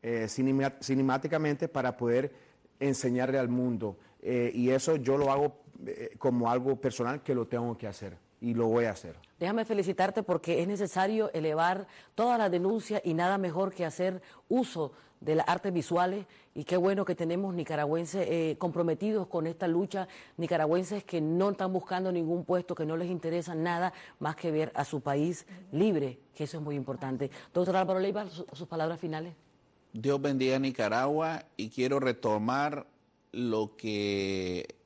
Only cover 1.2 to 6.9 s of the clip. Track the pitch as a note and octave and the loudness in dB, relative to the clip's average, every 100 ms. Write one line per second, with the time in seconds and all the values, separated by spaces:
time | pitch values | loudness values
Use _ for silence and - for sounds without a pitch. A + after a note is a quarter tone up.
1.2 | D3 D#3 D3+ C#3+ E3 C#3+ B2+ A#2 A#2+ A#2+ | 0 0 0 0 -2 -2 -2 0 2 2
2.2 | C#3+ - - _ _ _ C#3 C3 C3 B2 | 2 -6 -20 _ _ _ 0 2 2 2
3.2 | B2+ C3+ B2 B2 B2+ A2+ G#2+ G2 - _ | 2 2 2 2 0 0 -4 -8 -16 _
4.2 | - B2 A#2+ A#2 B2 C3 - D#3+ B2+ C#3 | -2 0 0 2 2 2 2 0 2 2
5.2 | C#3 C3+ D3 C#3+ - - - - A2+ - | 4 4 2 -2 -20 -16 -12 -8 -10 -2
6.2 | C3+ B2 A#2 B2 B2+ C3 C3+ | 2 2 4 2 2 2 0